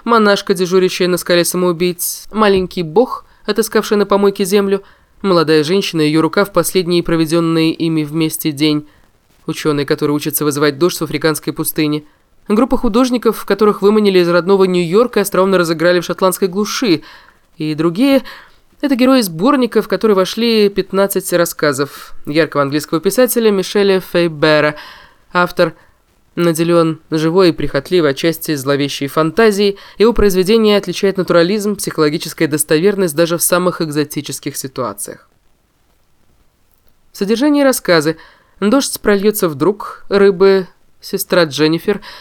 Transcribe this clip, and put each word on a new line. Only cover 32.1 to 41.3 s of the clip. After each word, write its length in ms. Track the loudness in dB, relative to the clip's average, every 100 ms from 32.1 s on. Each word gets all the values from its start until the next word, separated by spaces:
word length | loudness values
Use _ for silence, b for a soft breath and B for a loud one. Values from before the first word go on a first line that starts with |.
| -2 -8 -4 -2
достоверность 640 | -2 0 2 2 0 -2
даже 240 | 0 0 0
в 40 |
самых 400 | 0 0 0 -2
экзотических 760 | -4 -4 -4 -6 -8 -10 -10 -10
ситуациях. 720 | -10 -8 -8 -8 -14 -14 _ _ _ _ _ _ _ _ _ _ _ _ _ _ _ _ _ _ _
В 60 | -8
содержании 460 | -2 0 2 2
рассказы. 520 | 2 0 2 2 2 -4 b b b _
«Дождь 400 | 0 2 0 -4
прольётся 480 | 0 2 0 0 -4
вдруг», 560 | 0 -2 -2 -10 -14 -4
«Рыбы», 600 | 2 2 4 4 4 0 _ _ _
«Сестра 420 | -10 -8 0